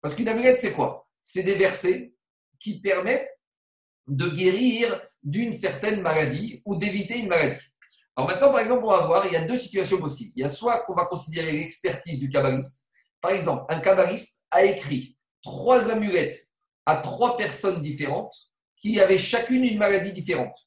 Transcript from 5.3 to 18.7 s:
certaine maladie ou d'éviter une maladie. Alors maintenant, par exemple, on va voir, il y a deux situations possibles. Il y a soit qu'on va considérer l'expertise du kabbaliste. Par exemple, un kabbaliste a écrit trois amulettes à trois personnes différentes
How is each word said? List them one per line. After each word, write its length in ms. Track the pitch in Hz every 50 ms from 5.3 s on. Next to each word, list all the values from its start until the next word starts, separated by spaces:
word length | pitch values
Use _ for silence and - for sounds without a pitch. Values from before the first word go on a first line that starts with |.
| 151 214 240 226
certaine 480 | - - 196 175 131 - 208 208 214 202
maladie 600 | 180 160 156 156 156 135 127 165 214 - - - -
ou 120 | 208 196
d'éviter 420 | 160 175 202 185 208 190 - 233 240
une 100 | 214 190
maladie. 320 | 175 160 147 - - - - _ _ _ - _ _ _ _ _ -
Alors 140 | 127 - 170
maintenant, 200 | 185 180 277 285
par 100 | 262 254
exemple, 240 | 220 220 254 247 220
on 60 | 220
va 160 | 190 175 165
voir, 200 | 160 170 190 190
il 60 | 185
y 40 | 175
a 80 | 165 160
deux 140 | 165 247 247
situations 400 | - - - 190 185 180 190 180
possibles. 340 | 151 143 - - 110 - -
Il 40 | -
y 40 | 135
a 40 | 143
soit 360 | - - 220 240 - - -
qu'on 100 | - 180
va 100 | 175 175
considérer 480 | 175 180 160 - 156 156 165 160 160
l'expertise 680 | 151 156 165 165 - - - 180 - - - 170 151 131
du 120 | 143 135
kabbaliste. 580 | 139 139 135 127 127 139 135 - - - _ _ _ _ _ _ _ -
Par 120 | - 180
exemple, 320 | 196 180 170 170 139 131 - -
un 120 | 160 160
kabbaliste 640 | - 196 190 185 185 180 226 - - - - - _ -
a 140 | - 175 196
écrit 540 | 196 - - - 143 139 113 - - _ _ _ _ _ _
trois 480 | - - 135 - - 247 254 240 208 220
amulettes 600 | 220 214 208 202 175 165 - - - - - _ _ _ _ _ _ _ -
à 100 | 151 156
trois 400 | 156 - - - - 240 247 247
personnes 460 | 226 208 147 - - - 190 175 165
différentes 520 | 143 151 135 - 147 131 147 - - - - - - _ _ _ _ _